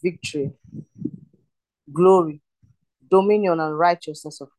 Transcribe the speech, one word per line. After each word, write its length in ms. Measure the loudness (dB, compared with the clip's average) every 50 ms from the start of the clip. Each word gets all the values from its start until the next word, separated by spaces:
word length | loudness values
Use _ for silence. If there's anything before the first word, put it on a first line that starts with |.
| -6
victory, 480 | -6 -6 -8 -12 -10 -6 -6 -6 -6 -8 _ _ -20 -18 -18 -18 _ _ -12 -12 -12 -12 -12 -20 _ _ _ _ _ _ _ _ _ _ _ _ -8
glory, 500 | -2 2 4 4 6 4 2 0 -6 -12 _ _ _ _ _ _ _ _ _ _ _ _ _ 2
dominion, 500 | 2 2 4 4 2 2 2 0 0 0
and 180 | -2 -4 -2
righteousness 640 | 0 2 2 0 0 -6 -14 -14 -14 -14 -18 -16 -16
of 80 | -20 -20 _